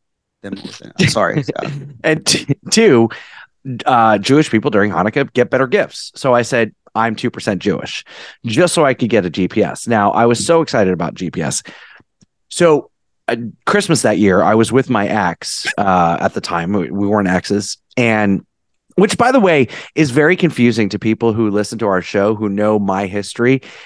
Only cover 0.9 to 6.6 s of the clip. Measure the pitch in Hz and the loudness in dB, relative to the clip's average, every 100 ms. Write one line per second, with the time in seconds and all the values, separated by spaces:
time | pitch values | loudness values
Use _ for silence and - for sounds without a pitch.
0.9 | - 160 113 87 156 135 - - 143 139 | -2 -2 0 -2 -2 -4 -8 -8 -10 -14
1.9 | - 160 156 - 160 - 139 - 196 226 | -6 -2 -2 0 -2 -2 -6 -2 2 6
2.9 | 123 113 - - - - _ 135 120 - | 6 4 -2 -18 -20 -20 _ -12 -6 0
3.9 | 123 113 104 101 143 156 110 117 104 104 | 2 4 2 4 2 4 0 0 0 0
4.9 | 85 98 147 131 - 120 131 131 202 - | 0 -2 -2 -2 0 0 0 0 0 -2
5.9 | - - - 135 120 117 123 | -8 -16 -6 0 2 2 -2